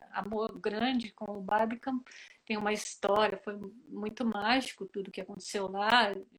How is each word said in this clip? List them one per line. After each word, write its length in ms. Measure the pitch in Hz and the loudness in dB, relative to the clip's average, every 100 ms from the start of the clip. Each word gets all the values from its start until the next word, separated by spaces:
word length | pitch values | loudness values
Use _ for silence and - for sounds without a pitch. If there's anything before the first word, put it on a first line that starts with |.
| - | -8
amor 440 | - 202 214 220 185 | -6 -2 -2 -2 -2
grande 500 | 208 208 247 254 220 | -4 0 2 0 -2
com 220 | - 208 | -8 -8
o 80 | 208 | -6
Barbican. 580 | 190 214 226 233 - 254 - - - - | 0 2 2 -2 -4 -4 -6 -18 -20 -12
Tem 120 | - 214 | -4 -2
uma 160 | 208 | 0
história, 680 | 214 - - 202 202 214 196 | 0 -4 0 4 6 4 2
foi 160 | - 208 196 233 - | -6 -8 -10 -14 -12
muito 360 | 196 214 214 | -6 -6 -2
mágico 640 | 233 208 214 262 262 - 190 | 0 2 2 2 0 -6 -8
tudo 240 | 202 190 | -6 -6
que 100 | 196 | -8
aconteceu 460 | 190 190 - 208 190 | -10 -10 -6 -4 -2
lá. 460 | 196 208 240 208 196 - | 0 4 6 6 0 -8